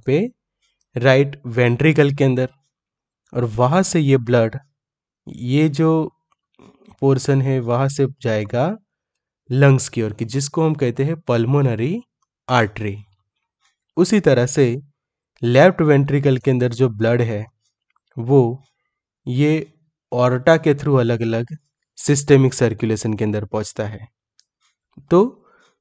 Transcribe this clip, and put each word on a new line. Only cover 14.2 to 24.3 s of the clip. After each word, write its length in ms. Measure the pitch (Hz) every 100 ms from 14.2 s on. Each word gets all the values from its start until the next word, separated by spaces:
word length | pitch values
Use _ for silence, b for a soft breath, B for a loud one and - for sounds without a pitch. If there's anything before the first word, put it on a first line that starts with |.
| 160 127 123
से 360 | - 127 123 - _ _ _ _ -
लेफ्ट 400 | 120 123 175 185
वेंट्रिकल 560 | 156 143 139 139 143 127
के 140 | 139
अंदर 220 | 127 123
जो 160 | 117 131
ब्लड 320 | 104 110 123
है 240 | 117 107 107 _ _ _ _ _ _ -
वो 460 | 117 139 120 127 _ _ _ _ _ _ -
ये 460 | 127 147 156 - _ _ _ -
ऑर्टा 440 | 123 123 127 135 165
के 160 | 160
through 260 | 139 147 139
अलग-अलग 580 | 117 117 113 113 120 156 _ _ _ -
सिस्टेमिक 560 | - 143 143 139 131
सर्कुलेशन 600 | - 117 110 113 110 117
के 100 | 104
अंदर 220 | 107 104 107
पहुंचता 420 | 107 107 - 107
है। 200 | 107 113 _ _